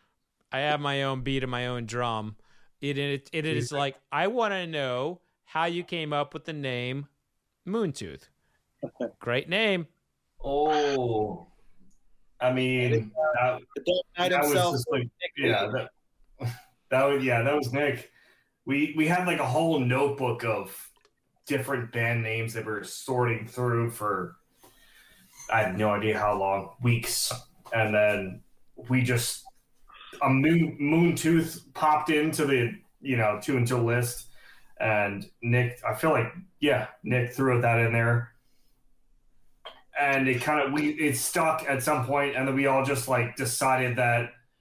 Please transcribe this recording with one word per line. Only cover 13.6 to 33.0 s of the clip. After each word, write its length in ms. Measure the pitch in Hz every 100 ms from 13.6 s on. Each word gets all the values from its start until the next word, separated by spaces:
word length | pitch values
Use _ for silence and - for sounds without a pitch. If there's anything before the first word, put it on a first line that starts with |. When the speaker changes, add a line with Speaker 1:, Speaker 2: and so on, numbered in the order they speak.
| - -
Speaker 4:
the 80 | 170
Dark 200 | 180 - -
Knight 120 | 180
Speaker 2:
that 100 | 180
was 60 | -
Speaker 4:
himself. 220 | 180 180 139
Speaker 2:
just 160 | 123
like, 100 | 135
Speaker 4:
Nick 280 | 123 - 175 -
Speaker 2:
yeah, 280 | 127 107 101
Speaker 4:
Cage. 60 | 104 90 _ _ _ _ -
Speaker 2:
that, 100 | 120 - -
<laughs> 180 | _ -
that 140 | 131 139
was, 180 | 139
yeah, 200 | 131 117
that 120 | 120 147
was 160 | 127
Nick. 380 | 139 143 120 - _ _ _ _ _ -
We, 280 | 139 151 156
we 100 | 156
had, 200 | 180 180
like, 120 | 156
a 60 | 131
whole 340 | 143 165 151
notebook 640 | 123 131 143 139 127 113
of 320 | 117 104 98 - - _ _ _ _ _ -
different 460 | 139 120 131 117
band 320 | 120 117 117
names 300 | 110 113 113
that 120 | 113 107
we 60 |
were 120 | 104
sorting 640 | - - - 127 117 110 107
through 440 | - 123 117 117
for, 460 | - 104 95 175 - _ _ - _ _ - - - - - -
I 100 | 113
have 120 | 104 95
no 120 | 107
idea 260 | 101 107 107
how 200 | 104 101
long, 300 | 98 98 92 -
weeks, 500 | 120 117 - - - - - _ -
and 200 | 113 107
then 480 | 107 104 101 95 101 - - - - -
we 120 | 127
just, 400 | 123 117 120 - - - _ _ - - - -
a 80 | 135
Moon, 480 | 135 151 170 156 -
Moontooth 880 | 143 165 170 - 160 165 165 - -
popped 360 | - 156 151 151
into 360 | 151 156 151 143
the, 280 | 131 117 - - _